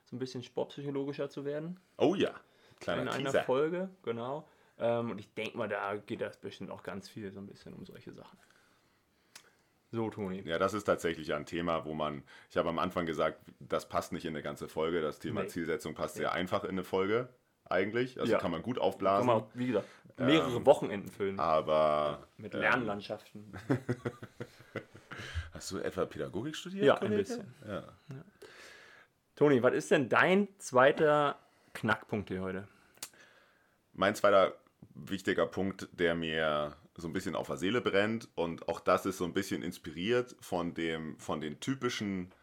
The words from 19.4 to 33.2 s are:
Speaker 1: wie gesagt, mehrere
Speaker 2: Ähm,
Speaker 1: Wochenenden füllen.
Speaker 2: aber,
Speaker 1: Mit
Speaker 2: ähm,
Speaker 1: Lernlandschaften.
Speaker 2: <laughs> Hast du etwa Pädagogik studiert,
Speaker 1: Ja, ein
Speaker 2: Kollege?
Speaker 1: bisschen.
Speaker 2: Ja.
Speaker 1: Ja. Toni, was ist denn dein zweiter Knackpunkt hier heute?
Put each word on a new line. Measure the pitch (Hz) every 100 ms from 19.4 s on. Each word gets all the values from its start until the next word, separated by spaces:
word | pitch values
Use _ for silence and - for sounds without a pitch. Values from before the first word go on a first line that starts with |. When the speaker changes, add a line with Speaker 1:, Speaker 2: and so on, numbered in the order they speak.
| 117
Speaker 1:
wie | 123 127
gesagt, | 120 - - - -
mehrere | 127 156 131 120
Speaker 2:
Ähm, | -
Speaker 1:
Wochenenden | - - 101 90
füllen. | - 98 98
Speaker 2:
aber, | 82 78 78 78 78 76 76 73 - -
Speaker 1:
Mit | 107
Speaker 2:
ähm, | -
Speaker 1:
Lernlandschaften. | 107 123 110 101 104 107 - 107 104 98 110
Speaker 2:
<laughs> | 131 - 123 120 - - - - - - - - - - - - - -
Hast | 80 -
du | 92
etwa | - 92 82
Pädagogik | 78 69 90 139 156
studiert, | 180 196 143
Speaker 1:
Ja, | -
ein |
Speaker 2:
Kollege? | 196 208
Speaker 1:
bisschen. | 202 240 - - 104
Speaker 2:
Ja. | 92 - - -
Speaker 1:
Ja. | 135 190 _ - - - - - - - _ _ -
Toni, | 147 131
was | 120
ist | 143 -
denn | 180 117
dein | 120 147 190 202 -
zweiter | - 123 135 143 156 147 143 - _ _ _
Knackpunkt | - 110 107 - 110 92
hier | 92
heute? | 95 92 101 _ _ _ - -